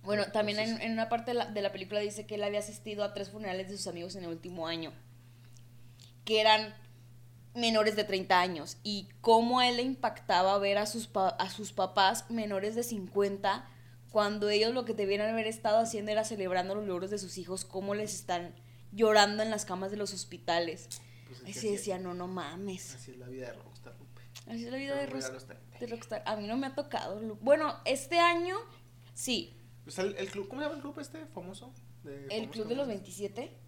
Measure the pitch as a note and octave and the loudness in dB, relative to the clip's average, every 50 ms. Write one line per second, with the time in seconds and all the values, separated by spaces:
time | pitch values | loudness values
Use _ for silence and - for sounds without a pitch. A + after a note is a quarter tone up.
0 | - F#3+ G#3 G#3 G3 G3 G3+ G#3+ G#3+ G#3 G#3 G#3 A3 A3+ A3+ A3+ - A3+ A3+ A3 | 0 0 2 2 2 2 2 2 2 2 0 0 0 0 -2 -2 -2 -2 0 0
1 | A3+ A3+ A#3 A#3 A#3 B3 A#3+ A#3+ G#3+ - G#3+ G#3 G3+ G3+ G3 G3 F#3+ F#3+ G#3 G#3 | 0 0 0 -2 0 -2 -2 -2 -2 -2 -2 -2 -2 -2 -2 -4 -8 -2 -2 -2
2 | G#3 G#3 G3+ G#3+ G#3 - G#3+ G#3 G#3 G3+ G#3 G#3 G3+ G#3+ G#3 - - G#3+ G#3+ G3+ | -2 -2 -4 -6 -8 -6 -4 -2 -2 0 0 -2 -4 -4 -12 -12 -8 -8 -4 -2
3 | G#3 G#3 - G3+ G3+ F#3+ - G#3+ A3 F#3+ F3+ F#3+ F#3+ F#3 G3+ G3 - F#3+ F3 E3+ | -2 -2 -2 -6 -8 -8 -8 -8 -6 -4 -4 -4 -4 -6 -8 -6 -6 -6 -6 -6
4 | E3+ F#3 F#3 G3 F3+ E3+ E3 E3 - F3+ F3+ E3+ D#3+ D#3+ E3 E3 D#3+ D#3 - - | -8 -8 -8 -8 -6 -6 -8 -8 -8 -10 -6 -6 -4 -4 -4 -4 -4 -8 -10 -14
5 | - - - - - - - - - - - - - - - - - - - - | -20 -20 -20 -20 -20 -20 -20 -20 -20 -20 -20 -20 -20 -20 -20 -20 -20 -20 -20 -20
6 | - - - - - - A3 A3 G#3+ A3 G#3+ G#3+ G#3+ G#3 - - - - - - | -20 -20 -20 -16 -2 2 2 6 8 8 6 6 4 -4 -10 -16 -20 -20 -20 -20
7 | - - - - - - - - - - - A#3+ A#3 A3+ A3+ G#3+ G#3+ A3 G#3 G#3 | -20 -20 -20 -20 -20 -20 -20 -20 -20 -12 -6 0 2 4 4 6 4 4 4 2
8 | G#3 G#3 G3 F#3+ F#3 F#3+ F#3+ F3+ F3+ F#3 F3 D#3 D3 - - - - G#3 G#3 G3+ | 0 0 0 -2 2 4 6 6 6 4 0 -4 -8 -10 -12 -10 -6 -6 -6 -6
9 | F#3+ - - - - A3+ A3+ A3+ A#3 A#3+ B3 B3+ B3 B3 A#3+ A#3+ B3 C4 C4 - | -6 -10 -18 0 6 8 8 8 8 6 4 4 4 4 4 2 0 0 0 0
10 | - A3 A3 - - - F#3+ F3 F#3 F#3+ G3 G3+ G3 G3 G3+ G3+ G#3 G#3 - A#3 | -2 -2 -2 -4 0 4 6 6 8 6 6 4 4 4 4 2 2 0 -4 -6
11 | A3 - - G#3 F#3+ F3+ F3+ - F#3+ G3 - - G#3 - - - F#3+ F#3+ - G3+ | -8 -2 0 2 2 2 2 0 -2 -2 -2 -8 -10 -6 0 0 0 2 6 6
12 | F#3+ F#3+ A#3+ A#3 - - A#3 A3+ G#3+ G#3 G3+ F#3+ G3 G#3+ A3 A#3 A#3+ A#3 A3+ G3+ | 6 6 6 2 -4 -4 -4 -2 -2 0 -2 -2 -2 0 -2 -2 -2 -2 -4 -6
13 | F#3 G#3 - G3+ G3+ G3+ G3 G3 G3+ G3 G3 B3 - - - - - - - - | -6 -2 2 2 2 2 2 0 0 0 0 0 -4 -12 -20 -20 -20 -20 -20 -20
14 | - - - G#3+ G#3 G#3 G#3+ G#3 G#3 G#3 G#3 G#3 A3 A3+ B3+ B3+ A#3+ A#3 A3 - | -20 0 2 4 4 4 2 0 0 4 4 4 4 4 2 0 -2 -2 -2 0
15 | G3+ G3 G3+ G3+ G#3 A3 A3+ A3+ A3 A3 A3 - - A3 G#3 A3+ A3+ A3+ A3+ G#3 | 0 0 2 2 2 0 0 0 -2 -2 -4 0 2 4 6 6 4 4 -2 -4
16 | G#3 G#3+ G#3+ A3 A3 A3 A3+ G3+ F#3+ F#3 F3+ F#3 F3+ F#3+ G3 G#3 G#3 G3+ F3+ F3 | -2 0 0 0 0 0 -2 -2 -2 0 2 0 0 0 -2 -2 -2 -2 -2 -2
17 | F#3 G3 G#3 G3+ F#3+ F3+ - F#3 F3 F3 F#3 F#3 - - - F#3+ G3 G3 G3+ G#3 | -2 -4 -4 -6 -6 -8 -8 -10 -6 -6 -6 -6 -6 -6 -6 -4 -2 -2 -2 -2
18 | G#3+ G#3+ - - - - F3+ F3 F3 E3+ - - - - - - - - G3 G3+ | -2 -4 -6 -8 -4 -2 -2 -2 -2 -8 -12 -18 -20 -20 -20 -20 -18 -12 2 4
19 | A#3 G#3+ G#3+ G#3 G3+ G#3 G#3 G#3+ A3 A3+ A3 G#3 - - F3+ F#3 F#3+ G3 G#3 G#3+ | 6 10 10 10 10 8 6 0 0 0 0 -2 -2 -4 -4 -4 -4 -4 -4 -4
20 | G3+ G3 G3+ F#3+ - - F3+ F3 - - E3+ E3+ F3 E3 D#3+ F3+ - - - - | -4 -4 -6 -8 -10 -10 -12 -8 0 2 2 2 2 0 -4 -8 -12 -14 -14 -14
21 | - - - - - - - - - - G3+ - A3+ G#3+ G3+ G3 - G#3 F#3 F3+ | -14 -18 -20 -20 -18 -18 -18 -16 -12 -10 -8 -4 -2 0 -2 0 -2 -4 -4 -2
22 | F#3 F3+ F3 F3+ F3+ F3+ F#3 F3+ D#3 C#3+ D#3+ F3+ G3 G3+ F#3 F3+ - - C3+ B2 | -4 -6 -6 -6 -6 -6 -4 -6 -6 -6 -8 -6 -6 -6 -6 -6 -10 -14 -14 -14
23 | - C3 B2 B2 B2 B2+ B2+ C3 B2 A#2+ A#2 - - - - - - A#2+ A#2+ - | -16 -16 -16 -14 -14 -12 -10 -8 -8 -10 -10 -12 -16 -18 -20 -18 -18 -18 -18 -18
24 | - - - - - - - - - - A#3 A#3 A#3 A#3+ B3+ C4 C#4 C#4 C#4 C#4 | -18 -18 -18 -18 -18 -16 -18 -16 -12 -10 -8 -8 -6 -6 -6 -6 -4 -2 -2 -2
25 | C#4 C4 B3+ C4+ C4 C4 C4 - - - - - - - - - B3 A3+ A#3 A#3 | -2 -4 -4 -6 -6 -6 -8 -10 -14 -16 -18 -20 -20 -20 -10 -10 -8 -8 -8 -10
26 | - - A3 G#3+ - - A3 G#3+ G3+ G#3 A3+ C4 C4+ C4+ C4 D4 C#4+ - - - | -8 -8 -8 -6 -2 -2 -2 -2 -2 -4 -2 -2 -2 -2 -4 -6 -6 -4 -4 -4
27 | - - G3 G#3+ A3+ A3 G#3+ G#3+ - B3+ C#4+ D#4 D#4 D4 D4 - - - C4+ C4+ | -4 -4 -6 -6 -6 -8 -8 -2 6 6 6 6 6 0 -2 -2 0 0 0 0
28 | - - F4 E4+ E4+ E4+ E4+ E4+ E4+ F4+ F#4+ G#4+ A#4 - - - - - - - | 0 2 4 6 6 6 6 4 0 0 -2 -4 -6 -10 -18 -20 -20 -20 -20 -20
29 | - - - - - B3+ A#3+ G#3 - - - - - - - - - - - - | -20 -18 -12 -8 -2 0 0 0 -2 -6 -14 -20 -20 -20 -20 -20 -16 -10 -4 -2
30 | F#3 G3+ G3 - G3 F#3+ - G3+ F#3+ - B3 C4+ D4+ D4 D#4+ D4 - C#4+ C#4+ D#4 | -2 -2 -2 -4 -6 -6 -6 -8 -8 -8 -6 -4 -4 -4 -4 -6 -10 -10 -10 -10
31 | C#4 - - D#4+ D#4 - - - F3 F#3 G3+ - B3 B3+ - - - - - - | -12 -12 -12 -14 -14 -12 -12 -12 -12 -10 -14 -14 -16 -18 -18 -18 -20 -20 -20 -16
32 | - D3 C#3 C#3 C#3 - G#3 A3 A3+ G#3+ - A3+ G#3+ G#3+ A#3+ C4+ C#4 B3+ G#3+ G3 | -14 -12 -12 -12 -8 -6 -4 -4 -4 -4 -6 -6 -4 -2 0 -2 0 -2 -2 -6
33 | F#3+ - F3+ F#3 G3+ G3+ - A#3 C4+ F4+ - - - | -8 -12 -8 -8 -8 -6 -6 -8 -10 -10 -12 -20 -20